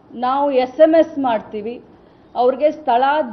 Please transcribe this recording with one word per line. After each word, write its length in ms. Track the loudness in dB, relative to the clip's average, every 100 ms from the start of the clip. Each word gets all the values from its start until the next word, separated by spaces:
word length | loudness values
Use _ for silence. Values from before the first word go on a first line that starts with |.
| -20
ನಾವು 380 | -8 -4 -2 0
ಎಸ್ 300 | 0 -2 4
ಎಮ್ 140 | 4 4
ಎಸ್ 240 | 2 -2
ಮಾಡ್ತೀವಿ. 640 | -4 -4 -6 -12 -12 -12 -18 -20 _ _ _ -2
ಅವ್ರಿಗೆ 360 | 0 2 0
ಸ್ಥಳ, 320 | -2 0 0 2 0 -2